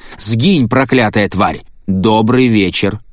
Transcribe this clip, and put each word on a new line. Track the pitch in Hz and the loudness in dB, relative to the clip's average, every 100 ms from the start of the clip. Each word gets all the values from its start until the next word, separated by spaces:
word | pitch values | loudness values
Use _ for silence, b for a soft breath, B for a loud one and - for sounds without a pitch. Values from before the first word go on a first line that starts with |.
| B B | B B
«Сгинь, | - 113 160 175 120 | -4 0 0 2 0
проклятая | 123 131 131 107 107 101 | 0 0 0 0 0 -2
тварь!» | 92 92 76 - - - | -2 -4 -4 -14 -12 -6
«Добрый | 95 104 110 110 127 127 | 0 2 2 2 2 2
вечер! | 107 92 - 98 104 - | 2 0 -2 -4 -6 -12